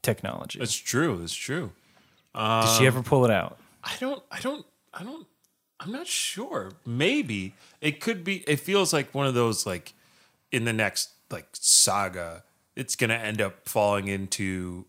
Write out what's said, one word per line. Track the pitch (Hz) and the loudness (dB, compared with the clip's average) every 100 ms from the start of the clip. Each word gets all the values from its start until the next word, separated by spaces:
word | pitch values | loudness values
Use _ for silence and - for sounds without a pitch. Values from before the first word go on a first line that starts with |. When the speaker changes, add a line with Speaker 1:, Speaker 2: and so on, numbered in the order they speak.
Speaker 1:
technology. | - 107 - - - - | 0 -2 -4 -8 -10 -6
Speaker 2:
That's | 123 - | -4 -4
true. | - 123 165 92 | -2 0 0 -2
That's | 85 | -6
true. | - - 151 110 - _ _ _ _ _ - | -8 -6 -6 -6 -12 _ _ _ _ _ -4
Speaker 1:
Did | 110 113 113 113 | 2 4 6 6
she | |
Speaker 2:
Um, | 131 | 6
Speaker 1:
ever | 127 | 4
pull | 117 139 123 | 2 6 6
it | |
out? | 101 - - - _ | 4 0 -10 -20 _
Speaker 2:
I | - - | -10 -6
don't, | 254 277 _ | -6 -6 _
I | - | -8
don't, | 247 302 - _ _ | -8 -8 -14 _ _
I | - | -16
don't, | 202 320 - _ _ _ _ _ | -14 -14 -18 _ _ _ _ _
I'm | 180 | -10
not | 254 349 | -8 -4
sure. | - - 185 269 127 95 - - | -2 -2 -6 -6 -6 -8 -12 -6
Maybe. | 120 165 294 180 101 95 - - _ | 2 2 2 0 -4 -6 -12 -20 _
It | 151 151 | -4 -2
could | - 208 | -4 -4
be, | 170 190 - | -4 -4 0
it | 147 | -2
feels | - 196 180 | 2 2 4
like | 156 135 | 2 0
one | 139 139 | 0 2
of | |
those, | 120 120 104 104 | 4 4 2 -2
like, | 90 - _ _ _ _ _ _ | -6 -8 _ _ _ _ _ _
in | 123 117 | -2 0
the | |
next, | 110 104 - - _ _ | 2 0 0 -6 _ _
like, | 90 - | -12 -12
saga, | - - - - 98 95 90 85 - _ _ _ - | -4 4 6 6 2 0 -4 -10 -12 _ _ _ -10
it's | 131 - | -8 0
gonna | 117 113 | 0 0
end | 107 107 | -2 -2
up | 98 - - | -2 -2 -4
falling | 113 104 101 98 | 2 4 2 0
into | 98 95 - 95 95 90 87 | -4 -4 -4 -2 -4 -6 -10